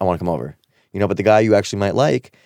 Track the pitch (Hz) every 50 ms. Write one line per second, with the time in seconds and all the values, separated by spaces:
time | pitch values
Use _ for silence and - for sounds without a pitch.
0 | 95 92 90 82 87 87 85 71 60 71 - _ _ _ _ _ _ _ _ 98
1 | 101 98 98 85 98 107 107 110 110 110 107 101 98 - - 101 101 101 95 110
2 | 135 151 127 127 - - _ _ _